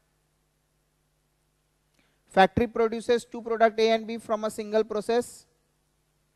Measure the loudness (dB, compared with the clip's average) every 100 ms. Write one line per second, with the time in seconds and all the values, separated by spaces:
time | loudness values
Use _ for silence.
0 | _ _ _ _ _ _ _ _ _ _
1 | _ _ _ _ _ _ _ _ _ _
2 | _ _ _ 4 4 4 -2 0 -2 -2
3 | -2 -2 -2 -12 -8 2 2 4 2 2
4 | -2 -10 -6 -4 -4 -6 -2 -2 0 -4
5 | -2 -2 -2 -12 _ _ _ _ _ _
6 | _ _ _